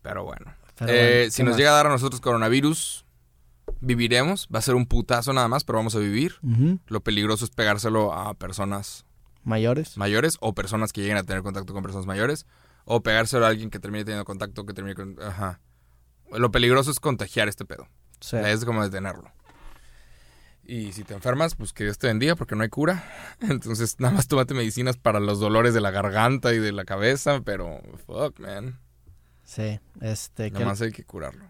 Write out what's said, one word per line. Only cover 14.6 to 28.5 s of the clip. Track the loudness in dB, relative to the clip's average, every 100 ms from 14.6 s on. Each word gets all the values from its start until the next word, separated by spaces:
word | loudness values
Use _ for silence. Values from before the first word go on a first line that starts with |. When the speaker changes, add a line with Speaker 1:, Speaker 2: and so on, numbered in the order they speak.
| -12
Speaker 1:
que |
termine | -10 -10 -10
con... | -12 -12
Ajá. | -10 -6 -8 -8 _ _ _ _ _ _ _
Lo | 0 2
peligroso | 4 6 6 4
es | 0
contagiar | -2 -2 -2 0 0
este | -2 -12
pedo. | -14 -18 _ _ _
Speaker 2:
Sí. | -6 -2
Speaker 1:
Es | 0 0 0
como | 0
detenerlo. | -2 -4 -8 -10 -16 -20 -20 -20 -20 -20 -20 -20 -20 -20 -20 -20 -20 _ -12
Y | -8 -8
si | -10 -12
te |
enfermas, | -6 -2 0 0 -2
pues | -10
que | -6 -6
Dios | -2
te | 0
bendiga, | 2 2 0
porque | -2 -4
no |
hay | -4
cura. | 0 0 0 -8 -16 -18
<laughs> | -6
Entonces, | -2 -2 -2 -2 -2 0
nada | 2 2
más | 2
tómate | 2 2
medicinas | -2 -2 -2 -2 2
para | 2 2
los | 2 0
dolores | 4 6 6
de | 4
la | 2
garganta | 0 0 2 2 2 2
y | 0
de | 0
la | -4
cabeza, | -6 0 2 2 0 0 -2
pero... | -6 -6 -12 -16 -20 -12
Fuck, | -6 -6 -6
man. | -14